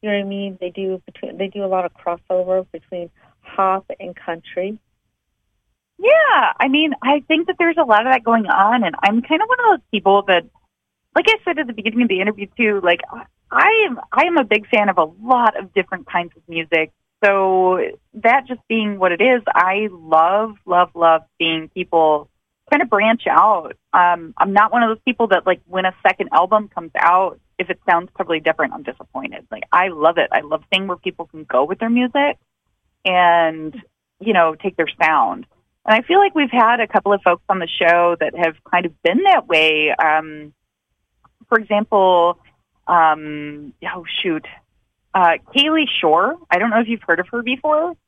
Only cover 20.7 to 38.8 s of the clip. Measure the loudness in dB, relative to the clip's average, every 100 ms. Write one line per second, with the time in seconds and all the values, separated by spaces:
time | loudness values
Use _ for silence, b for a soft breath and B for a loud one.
20.7 | 0 0 2 2 2 -2 _ -4 -4 -8
21.7 | -10 -4 0 2 0 -4 _ _ _ _
22.7 | -2 0 0 0 0 0 2 4 2 -4
23.7 | -16 _ 2 2 0 -6 -4 0 2 2
24.7 | 2 0 -2 -4 -2 0 0 0 -4 _
25.7 | -4 -4 0 -2 -2 0 0 2 0 -2
26.7 | -12 -10 -2 2 2 0 -4 _ _ -8
27.7 | -6 0 0 0 _ -4 -2 -2 -2 -4
28.7 | -6 -14 -14 -16 -14 -14 -16 -16 -16 -2
29.7 | 0 0 2 0 2 0 -2 -4 -8 _
30.7 | -4 -4 -8 -8 -12 -16 -16 -4 -2 0
31.7 | -4 -2 0 0 0 -2 -4 _ _ _
32.7 | _ _ _ -2 2 4 4 2 -2 -12
33.7 | -14 -20 _ _ _ -2 2 2 0 -8
34.7 | -4 -6 0 0 2 0 -4 -14 _ _
35.7 | _ 0 0 2 2 2 2 -2 2 2
36.7 | 2 0 -2 0 0 2 -2 _ -4 -4
37.7 | -2 2 4 2 0 -4 -2 -4 -4 _
38.7 | -2